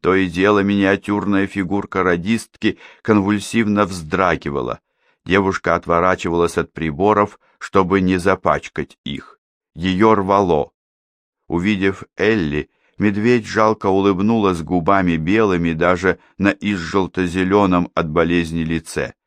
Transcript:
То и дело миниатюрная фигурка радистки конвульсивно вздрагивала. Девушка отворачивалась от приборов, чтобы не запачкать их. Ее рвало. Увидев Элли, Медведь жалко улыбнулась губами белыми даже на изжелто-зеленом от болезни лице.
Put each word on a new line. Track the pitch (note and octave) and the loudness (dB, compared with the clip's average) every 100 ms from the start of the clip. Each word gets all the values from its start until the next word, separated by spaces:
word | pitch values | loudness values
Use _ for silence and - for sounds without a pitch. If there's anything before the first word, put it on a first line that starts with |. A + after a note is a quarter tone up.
То | - | 2
и | F#2+ F#2+ | 2 0
дело | E2 F#2+ G#2 | 2 2 4
миниатюрная | G2 G2+ G2 G2 - G2+ F#2+ G2 G2 | 2 2 2 0 -2 -4 0 -2 -2
фигурка | G2+ F2+ G2+ - G2 | -4 -4 -4 -4 -2
радистки | F2+ F2 F2 A2+ - _ A2 - - - | 0 0 0 -4 -4 _ -4 -4 -14 -16
конвульсивно | - G#2+ G2 G#2 - A2+ G#2+ G#2 | 0 2 2 -2 -2 -2 0 0
вздрагивала. | G2+ F#2 D#2 F#2 F#2 D#2 - C#2 B1 B1 _ _ _ _ - | 0 -4 -6 0 0 0 -4 -6 -6 -10 _ _ _ _ -2
Девушка | F#2 F#2+ F#2 - | 0 0 -2 -2
отворачивалась | E2+ E2+ E2+ F#2 F#2 F#2 E2+ E2+ - | -2 0 0 2 0 -2 0 0 -2
от | E2 | -6
приборов, | - D#2+ D2 G2+ G#2 G#2 - _ _ | -6 -6 -2 0 2 0 -4 _ _
чтобы | - G2 F2+ G2 | -4 -2 2 2
не | F#2 F#2 | 2 0
запачкать | F2 F#2 - D2 - - D2 - | 0 0 0 -2 -4 -10 -10 -12
их. | - C2+ - _ _ _ _ | -12 -12 -14 _ _ _ _
Ее | D2 F2+ F#2 A2 | -6 -4 2 4
рвало. | G#2+ F#2+ G2+ F#2+ D#2 C2+ _ _ _ _ _ _ _ _ | 4 2 2 2 0 -2 _ _ _ _ _ _ _ _
Увидев | E2+ F#2 G#2 F#2+ F#2+ - _ | -4 -2 0 0 -2 -14 _
Элли, | G#2 A2+ D#2 D2 - _ _ _ | 0 2 0 -4 -8 _ _ _
Медведь | G#2 G2+ A2+ B2 G#2 | -2 0 2 0 0
жалко | G#2+ G#2+ G#2+ G2+ | 0 2 2 0
улыбнулась | F#2+ G2 F#2 G2+ A#2 G2+ F2 | 2 2 2 0 2 0 0
губами | D#2 F#2 E2 G2 F#2 E2 | -2 -2 2 0 0 -2
белыми | D#2 G#2+ G#2+ F2+ E2+ | 0 0 2 0 -2
даже | D#2+ F2 F2+ F#2 E2+ _ _ | 0 0 2 0 -2 _ _
на | G2 | -2
изжелто-зеленом | - G2+ G2+ E2 G2 F2+ - F2+ F2+ F#2 G2+ G2 F2+ E2+ | 0 -4 -6 -2 -2 -2 -2 -2 -2 2 2 4 2 0
от | - E2+ | -4 -2
болезни | D#2 E2 F2 E2 E2 | 0 2 0 0 -4
лице. | D#2+ E2 D#2+ - C2+ - | -4 -4 -6 -8 -8 -10